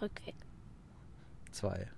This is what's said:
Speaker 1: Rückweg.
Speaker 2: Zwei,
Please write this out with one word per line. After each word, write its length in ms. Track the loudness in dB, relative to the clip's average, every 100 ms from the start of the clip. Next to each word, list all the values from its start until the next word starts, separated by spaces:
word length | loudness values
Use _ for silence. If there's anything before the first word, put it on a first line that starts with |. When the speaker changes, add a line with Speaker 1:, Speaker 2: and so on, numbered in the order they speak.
Speaker 1:
Rückweg. 340 | 2 2 -4 -4 -8 -8 -10 -10 -12 -10 -10 -10 -8 -8 -4
Speaker 2:
Zwei, 380 | 4 6 6 2